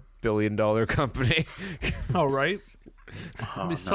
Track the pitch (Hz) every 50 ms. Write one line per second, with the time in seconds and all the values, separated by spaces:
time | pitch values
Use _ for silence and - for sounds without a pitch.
0 | - - - - - 113 107 107 107 104 104 107 107 107 107 113 110 - - 160
1 | 143 113 - 139 127 117 165 160 - - - - 190 190 160 - - - - -
2 | - - 135 180 151 135 139 135 143 170 208 - - - - - - - - -
3 | - - - - - - - - - - - - 95 87 156 - 92 101